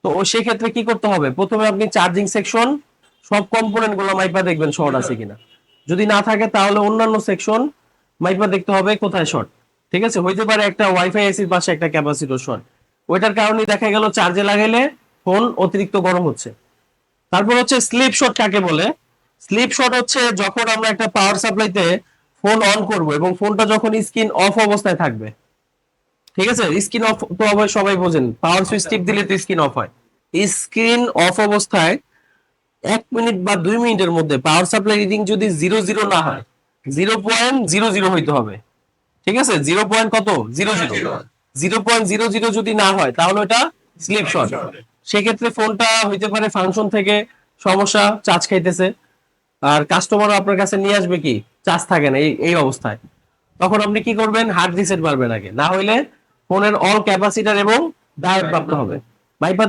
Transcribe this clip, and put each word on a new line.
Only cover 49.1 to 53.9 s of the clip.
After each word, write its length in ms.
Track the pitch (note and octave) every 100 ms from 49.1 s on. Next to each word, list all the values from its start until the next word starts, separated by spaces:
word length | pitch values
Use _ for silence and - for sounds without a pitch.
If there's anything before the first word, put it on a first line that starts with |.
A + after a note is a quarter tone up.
| _ _ _ _ _ C#3
আর 100 | D3 D3
কাস্টমারও 420 | E3 F#3 G#3 G#3 G3+
আপনার 180 | G3 G3
কাছে 140 | G3 G3
নিয়ে 120 | G3 G3+
আসবে 180 | F3+ F3+ D3+
কি 80 | A2 - _ -
চার্জ 180 | E3+ -
থাকে 160 | F3 C#3+
না 40 | C3+ D3+
এই, 40 | - B2+
এই 80 | -
অবস্থায়। 340 | C3+ B2+ A2+ G#2 - _ _ _ _ _
তখন 180 | F3+ G#3
আপনি 140 | G#3